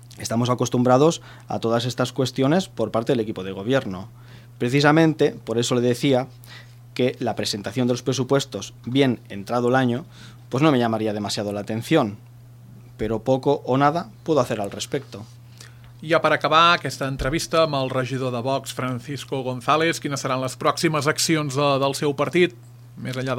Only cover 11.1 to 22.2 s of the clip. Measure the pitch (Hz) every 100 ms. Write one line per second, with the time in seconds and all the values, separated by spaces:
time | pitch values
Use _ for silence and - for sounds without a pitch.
11.1 | 104 101 - 104 101 101 113 - 160 110
12.1 | 104 - - - - - - - - 107
13.1 | 110 131 131 143 139 - 131 143 165 -
14.1 | - - 147 120 110 101 98 - 143 -
15.1 | 101 - - - - - - - - 156
16.1 | 160 156 151 143 156 170 170 135 - 135
17.1 | 135 131 165 - 165 156 139 131 127 123
18.1 | 127 131 120 127 135 123 - 127 123 131
19.1 | 139 - 139 127 127 120 156 165 156 151
20.1 | 139 135 131 131 - 151 139 165 156 139
21.1 | 156 - 156 151 131 143 135 139 131 151
22.1 | 135